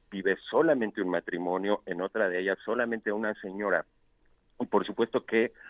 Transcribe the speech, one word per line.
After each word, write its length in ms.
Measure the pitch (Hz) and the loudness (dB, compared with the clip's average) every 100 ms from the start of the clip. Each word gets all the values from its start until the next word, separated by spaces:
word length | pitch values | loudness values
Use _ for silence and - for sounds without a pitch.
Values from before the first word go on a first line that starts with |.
| _ | _
vive 280 | 98 95 92 - | -4 0 -2 0
solamente 520 | 127 160 139 107 107 | 2 4 4 0 -2
un 80 | 92 | -2
matrimonio, 720 | 87 - 87 87 92 98 104 - | -2 -2 -4 -2 -2 0 -2 -2
en 160 | 87 | -4
otra 280 | 95 113 98 | -4 0 0
de 100 | 90 | 0
ellas 180 | 95 95 | 0 -2
solamente 480 | - 120 117 113 110 | -2 -2 -2 -2 -2
una 220 | 104 107 107 | -2 -2 -4
señora. 440 | 98 95 104 85 - _ _ _ _ _ _ - | -8 -4 0 0 0 _ _ _ _ _ _ -8
Y 60 | - | 0
por 200 | 104 92 | 2 2
supuesto 400 | 104 117 127 - | 0 0 0 0
que 280 | 113 113 - - | 2 2 -2 -20